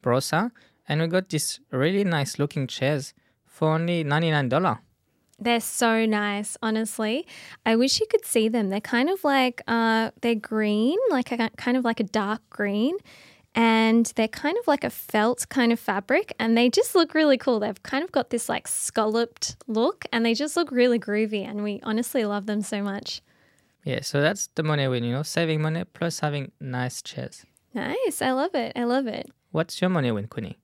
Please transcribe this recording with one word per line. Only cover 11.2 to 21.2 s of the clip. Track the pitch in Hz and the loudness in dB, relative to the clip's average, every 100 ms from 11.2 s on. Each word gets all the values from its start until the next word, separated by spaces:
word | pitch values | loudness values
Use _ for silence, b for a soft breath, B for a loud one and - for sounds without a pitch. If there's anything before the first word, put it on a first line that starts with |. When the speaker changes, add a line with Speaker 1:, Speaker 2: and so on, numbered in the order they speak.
| 247 | 0
Speaker 2:
a, | 240 226 - | -2 -4 -2
kind | - 247 | 0 0
of | 240 | 0
like | 226 | -2
a | |
dark | 196 214 202 220 _ | -2 -2 -2 -4 _
green. | - 208 202 247 381 B B B B B | -4 -2 0 0 -2 B B B B B
And | - 226 226 220 226 226 - | 2 4 6 6 4 4 2
they're | 220 | -2
kind | - 285 392 | 0 -2 0
of | 480 | 2
like | 285 | 2
a | - | 0
felt | - - 214 214 247 - | -6 -2 2 2 0 -2
kind | - 233 | 0 2
of | 233 | 2
fabric, | - 196 - 294 415 - | 0 -4 0 0 0 -4
and | 226 226 | 2 4
they | 240 | 4
just | 240 494 | 4 2
look | 370 - | 4 2
really | 311 311 262 | 4 4 4
cool. | - 226 | 2 0
They've | 208 196 | 0 -6
kind | - 269 | -4 -4
of | 349 | 0
got | - - | -2 -2
this, | 240 - | -4 -4
like, | - - | -6 -4
scalloped | - - - 214 220 233 - - - - | -6 -4 0 0 0 -2 -4 -10 -10 -4
look, | 214 254 427 - | 0 0 0 -4
and | 233 226 | 0 0
they | |
just | 226 294 330 | 0 0 -2
look | 339 | 0
really | 247 247 233 | 2 4 2
groovy, | 180 208 | 0 -2